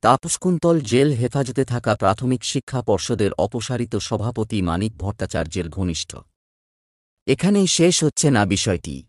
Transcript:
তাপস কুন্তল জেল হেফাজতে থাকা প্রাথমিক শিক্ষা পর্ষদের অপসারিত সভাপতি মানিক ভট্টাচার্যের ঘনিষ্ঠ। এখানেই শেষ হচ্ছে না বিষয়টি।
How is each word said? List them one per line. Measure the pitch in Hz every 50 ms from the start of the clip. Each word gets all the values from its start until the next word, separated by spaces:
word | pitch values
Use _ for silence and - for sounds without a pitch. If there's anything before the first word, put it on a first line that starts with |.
| -
তাপস | 110 127 135 - 175 -
কুন্তল | - - 185 180 160 - 170 170 165
জেল | 139 104 113 123 139 151 147
হেফাজতে | 113 120 123 - 139 139 123 127 - 135
থাকা | - 120 123 113 120 107
প্রাথমিক | - - 98 98 - 131 123 127 120 -
শিক্ষা | - - 135 - - - 131 120
পর্ষদের | - 107 95 - - 123 98 104 98 -
অপসারিত | - 85 101 - 123 107 - 131 117 120 110 -
সভাপতি | 104 - - 120 107 101 117 120 - 110 110 - 107 92
মানিক | 85 82 87 101 113 113 -
ভট্টাচার্যের | 90 98 104 _ 98 90 - 90 82 80 - 95 87 82
ঘনিষ্ঠ। | 76 - 95 90 82 - - _ - 65 - _ _ _ _ _ _ _ _ _ _ _ _ _ _ _ _ _ _ _ _
এখানেই | - 135 - - 180 208 202 196 175
শেষ | - - 170 175 175 - -
হচ্ছে | 151 - - - 151
না | 135 110 104
বিষয়টি। | 95 101 92 - - 95 85 - - 73 67 -